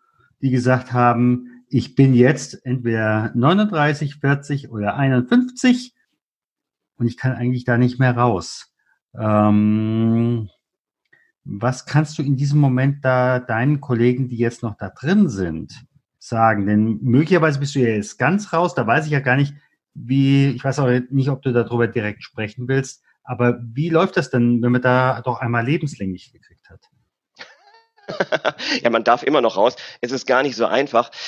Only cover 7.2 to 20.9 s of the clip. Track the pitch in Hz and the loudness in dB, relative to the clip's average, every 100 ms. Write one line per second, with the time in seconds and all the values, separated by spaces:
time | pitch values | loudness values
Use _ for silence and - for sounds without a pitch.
7.2 | 131 127 123 123 123 120 123 123 131 120 | -4 -2 -2 -2 0 2 2 2 2 2
8.2 | 120 92 - - - _ _ _ _ 110 | 2 0 -6 -14 -20 _ _ _ _ -6
9.2 | 107 107 104 104 107 107 110 110 113 113 | 0 4 4 4 2 0 0 0 0 2
10.2 | 117 117 107 _ _ _ _ _ _ _ | 0 -2 -6 _ _ _ _ _ _ _
11.2 | _ _ - 98 117 131 - 147 151 - | _ _ -14 -6 -4 -4 -2 -2 -2 -4
12.2 | 143 131 143 147 143 127 135 143 131 127 | -4 -2 0 2 2 2 0 0 0 2
13.2 | 127 127 123 113 135 143 139 120 123 123 | 2 -2 -2 -2 0 -2 -2 0 2 0
14.2 | 123 117 117 - 113 - 95 - 135 202 | -4 -2 -4 -4 -10 -10 -12 -8 -2 2
15.2 | 175 98 87 80 - - - _ _ _ | 2 0 -6 -6 -12 -18 -20 _ _ _
16.2 | - 117 113 104 101 107 110 107 127 123 | -6 0 2 2 2 2 2 0 2 2
17.2 | 160 175 156 139 139 139 117 107 104 - | 4 2 2 0 -2 0 0 0 -4 -2
18.2 | 127 202 208 165 175 139 107 135 156 147 | 0 0 -2 -2 0 0 0 0 0 -2
19.2 | 139 131 143 - _ _ _ - 117 135 | 0 0 0 -4 _ _ _ -14 -2 0
20.2 | 135 139 139 131 135 131 127 | 2 4 2 0 -4 -2 0